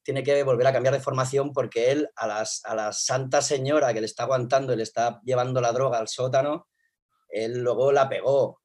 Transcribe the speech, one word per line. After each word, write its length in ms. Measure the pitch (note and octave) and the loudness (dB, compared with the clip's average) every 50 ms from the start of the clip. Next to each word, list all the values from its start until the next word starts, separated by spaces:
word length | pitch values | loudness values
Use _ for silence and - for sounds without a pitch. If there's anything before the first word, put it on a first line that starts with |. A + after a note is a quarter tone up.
| - | -6
tiene 220 | - C3+ C3+ C3 | -6 -4 -2 0
que 180 | C3+ C#3+ C#3+ C#3 | 2 2 2 2
volver 240 | C3+ B2+ A2+ B2+ | 2 2 4 4
a 60 | C3+ C3 | 4 4
cambiar 220 | B2 B2 C3 C3+ | 2 2 2 0
de 60 | C#3 | 0
formación 520 | C3 C#3 C3 C3 C3 B2+ C3+ C#3 C#3 C#3+ C3 | 0 -2 -2 0 0 0 0 0 0 0 -2
porque 400 | C#3 B2 G#2+ - A2+ A#2 B2+ C#3 | -2 -4 -2 0 0 2 2 2
él 160 | D3+ D3+ - - | 2 0 -4 -4
a 100 | - A2+ | -4 -4
las, 360 | A2 G#2 G#2+ A2 - - - - | -4 -2 -4 -4 -4 -6 -8 -8
a 100 | G#2+ A2 | -6 -4
la 180 | A2 G#2+ G#2+ G#2 | -4 -4 -4 -4
santa 480 | - - - C3 C3 C3 C3 C3 C#3+ C3 | -4 -2 -2 -2 -2 -2 0 0 0 0
señora 520 | - D3+ C3+ C3 C3+ D3+ D3+ C#3 B2+ A#2 | 0 0 -2 0 2 2 2 2 2 0
que 60 | A2 | 0
le 60 | A2 | -4
está 180 | G#2+ - - A#2+ | -6 -6 -6 -4
aguantando 480 | A#2+ C3+ B2+ B2 - C#3 C3+ C#3 C3 A#2+ | -2 0 -2 0 2 0 0 2 0 -2
y 40 | |
le 60 | A2 A2 | -2 -4
está 380 | - - A2+ A#2 A#2+ A#2 - - | -4 -2 -2 -2 -2 -2 -4 -6
llevando 360 | B2 B2+ B2 B2 B2+ B2+ C3 | -2 0 0 0 0 0 0
la 100 | B2 A#2 | 0 0
droga 280 | A#2 B2+ C3+ C3 A#2+ A2+ | 0 0 0 0 0 -2
al 100 | A2+ G#2+ | -4 -4
sótano, 580 | - - B2+ B2+ C3 C3+ C3+ D3 D3+ E3+ - _ _ _ _ _ _ _ _ _ _ _ _ _ | -4 -4 -2 0 2 2 2 0 -2 -6 -8 _ _ _ _ _ _ _ _ _ _ _ _ _
él 340 | - G#2 A2+ A2+ B2 B2 B2 | -6 -4 -4 -4 -4 -2 -2
luego 280 | A#2+ A#2 G#2+ B2+ C#3 C#3 | -2 0 2 2 4 4
la 160 | C#3+ C3+ B2 | 4 2 2
pegó 520 | - F#2+ F#2+ B2 C#3 C#3 A#2+ - - _ _ | 0 -2 0 2 2 2 2 0 -2 _ _